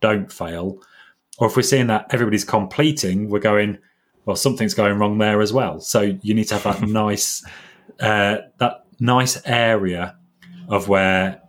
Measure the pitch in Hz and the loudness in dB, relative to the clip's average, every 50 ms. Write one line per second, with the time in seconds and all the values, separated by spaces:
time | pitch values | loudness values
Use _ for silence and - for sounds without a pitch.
0 | - 107 107 104 95 95 - - 90 82 85 85 90 98 95 - - _ _ - | 0 0 2 0 -4 -6 -10 -10 -10 -8 -8 -6 -8 -8 -8 -10 -16 _ _ -20
1 | - _ _ _ _ _ - - 117 110 - 127 120 - 139 135 123 117 110 104 | -20 _ _ _ _ _ -4 0 0 2 2 2 2 2 2 2 2 2 0 -2
2 | - - - 120 120 107 104 101 - - - 110 98 95 - - 151 156 151 147 | -2 -2 -2 0 0 2 0 -2 0 0 0 0 0 0 0 0 2 2 0 0
3 | - 92 92 98 104 104 101 104 104 107 104 104 104 104 98 - _ _ _ _ | -2 -2 -2 -2 -2 -2 -2 0 2 2 4 2 2 0 -2 -8 _ _ _ _
4 | _ _ _ _ - 104 95 - - 139 120 - 110 104 - - 104 101 101 104 | _ _ _ _ -6 -6 -2 0 0 0 0 0 -2 -2 0 2 2 2 2 2
5 | 104 104 104 107 104 107 104 104 107 101 113 135 123 92 78 82 - - - 113 | 0 0 2 2 2 2 2 2 2 2 0 0 -2 -2 -4 -8 -6 -2 0 0
6 | 104 104 95 95 - 104 110 110 107 - 107 101 - 104 98 98 113 104 107 110 | 2 0 -2 -4 -2 0 0 0 0 0 -2 -4 -2 -2 -2 -2 -2 -2 0 0
7 | 107 104 104 98 - - - - - - - - - - - _ _ - - - | 0 0 -2 -2 -4 -4 -6 -8 -12 -16 -20 -20 -20 -20 -20 _ _ -20 -8 -2
8 | - 107 107 104 101 101 104 110 - - _ - 123 120 - - _ _ _ - | 0 0 2 2 2 0 0 -2 -6 -10 _ -2 -2 -2 -2 -4 _ _ _ -2
9 | 120 120 123 127 127 123 - - - - 123 120 117 113 113 104 95 92 90 87 | 0 2 2 2 2 0 -2 -6 -4 -2 0 2 2 2 2 2 0 -2 -4 -4
10 | 90 92 - _ _ _ _ _ - - - - - - 104 101 98 101 98 95 | -6 -8 -10 _ _ _ _ _ -20 -20 -20 -16 -6 -2 -2 -2 0 2 2 4
11 | 95 95 95 92 95 95 95 - - | 4 4 2 2 0 0 -4 -8 -12